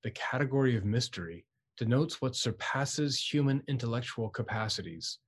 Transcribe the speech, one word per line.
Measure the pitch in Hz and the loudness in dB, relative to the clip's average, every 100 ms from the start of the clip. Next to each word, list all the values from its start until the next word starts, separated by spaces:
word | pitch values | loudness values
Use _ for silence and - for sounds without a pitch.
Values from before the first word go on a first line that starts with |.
the | 110 | -8
category | - - 131 139 135 135 117 | -6 -4 -2 0 4 4 4
of | 98 | 4
mystery | 113 123 - 82 87 - _ _ - | 2 0 -4 -8 -10 -14 _ _ -4
denotes | 113 123 156 - | 2 4 4 0
what | 131 127 | -4 -2
surpasses | 127 - - 135 139 - 147 127 - | -2 -2 -2 0 0 0 0 0 0
human | 147 139 135 - | 2 4 2 0
intellectual | 131 120 117 123 - 110 | -2 0 -2 -4 -4 -4
capacities | - 107 113 110 - 85 82 - - | -2 -2 -2 -2 -4 -6 -8 -10 -10